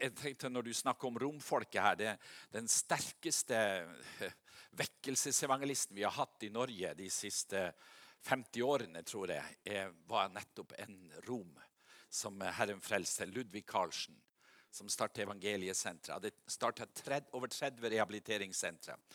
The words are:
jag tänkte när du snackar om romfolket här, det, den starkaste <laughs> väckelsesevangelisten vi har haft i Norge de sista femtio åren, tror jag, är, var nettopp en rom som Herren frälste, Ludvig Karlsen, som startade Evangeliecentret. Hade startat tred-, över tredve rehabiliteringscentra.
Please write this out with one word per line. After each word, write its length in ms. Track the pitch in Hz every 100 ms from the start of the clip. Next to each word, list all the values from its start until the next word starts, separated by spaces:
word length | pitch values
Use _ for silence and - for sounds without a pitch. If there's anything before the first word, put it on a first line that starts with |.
jag 140 | 131 -
tänkte 340 | 143 127 135
när 120 | 123
du 120 | 117
snackar 340 | 113 135 120 131
om 120 | 117
romfolket 600 | 135 151 - 143 110 101
här, 140 | 101 90
det, 220 | 107 104 - - -
den 180 | 107 117
starkaste 1200 | - - 160 - - 165 - - 117 104 95 85 71 - - 92
<laughs> 400 | - - - -
väckelsesevangelisten 1200 | - 147 - - 131 143 131 143 135 139 135 - 101
vi 80 |
har 80 | 101
haft 320 | 131 139 -
i 60 | 107
Norge 440 | 110 127 98 90
de 160 | 76 95
sista 640 | - 104 - - 98 90 - - - - -
femtio 420 | - 131 117 117
åren, 400 | 123 139 101 82
tror 280 | 82 110 92
jag, 120 | 78 - -
är, 300 | - 101 95 82 80
var 220 | 110 98
nettopp 440 | 98 - - - -
en 360 | 104 95 90 85
rom 360 | 92 123 87 71 - _ - - - -
som 260 | 110 98
Herren 400 | 92 87 107 98
frälste, 440 | - 101 85 - 92
Ludvig 400 | 104 117 101 -
Karlsen, 500 | 107 87 - - 78 _ _ _ - _
som 200 | - 104
startade 320 | - 110 -
Evangeliecentret. 920 | 101 101 98 101 92 92 104 85 -
Hade 180 | 78 104 - -
startat 560 | - 120 - 113 -
tred-, 320 | - 143 143 127
över 120 | 123
tredve 420 | - 143 123 117
rehabiliteringscentra. 1080 | 110 101 104 - 107 98 90 87 82 - - _